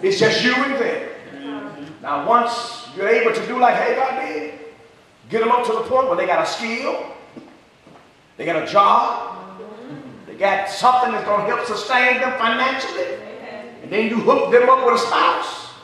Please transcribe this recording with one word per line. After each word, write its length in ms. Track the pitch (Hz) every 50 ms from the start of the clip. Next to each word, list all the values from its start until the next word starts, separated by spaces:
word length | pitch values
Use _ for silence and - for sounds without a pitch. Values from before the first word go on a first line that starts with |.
| 180
It's 160 | 190 190 -
just 240 | 220 220 180 - -
you 100 | 247 254
and 220 | 254 269 277 269
them. 1120 | - 233 - - - - - - - - - - - 139 143 143 143 - - - - 143 156 156 - -
Now, 240 | - 147 143 143
once 600 | 160 - 247 233 233 233 - - - - - - - -
you're 140 | 185 202 208
able 240 | 233 226 233 226 -
to 140 | - 185
do 100 | - 254 247
like 160 | 247 233 -
Hagar 460 | - - 233 254 269 262 262 262 -
did, 380 | 294 294 311 - - - - - - - - - - - - - _ _ _ _ _ -
get 100 | 180 226
them 120 | 220 233
up 140 | 247 247 233
to 80 | 220 220
the 80 | 220
point 260 | - - 247 262 262
where 100 | - 175
they 80 | - -
got 180 | 175 175 160 160
a 40 |
skill, 580 | - - - 233 226 226 254 277 - - - - - - - - - - - - - - - _ _ _ _ _ - - - - _ _ _ _ _ _
they 80 | - 147
got 160 | 165 170 156
a 40 | - -
job, 880 | - 202 202 - 226 233 240 - - - - - - - 190 - - - - 208 214 220 240 269 - - - - - - -
they 80 | - -
got 340 | - 190 196 190 196 - -
something 420 | - - - 254 254 247 247 247
that's 140 | 220 202 -
gonna 200 | 208 208 202 208
help 200 | 214 - - -
sustain 540 | - 208 - - - 254 254 254 254 254 -
them 180 | 262 254 247
financially, 760 | - 226 233 240 254 254 269 269 269 - - - 269 269 - - - - - - - - - - - - - - - -
and 80 | -
then 160 | 180 214 226 220
you 100 | 233 226
hook 320 | - 208 277 - - -
them 180 | 233 240 247 254
up 160 | 254 254 247
with 100 | 240 226
a 20 |
spouse 720 | 233 - - - - - - - - - - - - - - - -